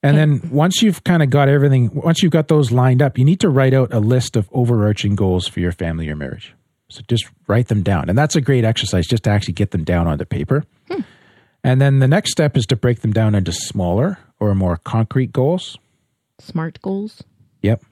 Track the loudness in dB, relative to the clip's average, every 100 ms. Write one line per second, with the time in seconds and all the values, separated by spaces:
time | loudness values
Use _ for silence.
0 | 4 4 4 0 -2 0 0 2 0 0
1 | 0 2 2 2 4 4 4 2 2 0
2 | -2 2 2 0 2 2 2 2 2 4
3 | 2 2 2 2 2 2 2 2 0 0
4 | 2 0 0 -4 -4 -2 0 2 0 0
5 | -2 0 0 0 -4 -4 -4 -4 -6 -6
6 | -8 -8 -10 -12 -18 _ _ _ _ -20
7 | -4 -4 -4 _ -2 -2 0 -2 0 -2
8 | 0 0 0 0 0 0 0 -2 -2 -2
9 | -2 -2 0 -2 -2 -4 -4 -4 -2 0
10 | 0 -4 -6 -6 -2 -4 -4 _ _ -8
11 | -8 _ _ _ _ _ -2 2 2 4
12 | 4 2 0 0 0 0 -2 0 0 0
13 | -2 0 2 0 -2 -6 -8 -4 -2 0
14 | -2 -4 _ _ -2 0 0 -4 -4 -4
15 | -2 -2 -2 -2 -2 -2 -6 -20 _ _
16 | _ _ _ _ -10 -8 -8 -10 -8 -8
17 | -8 -14 -20 _ _ _ -2 -2 _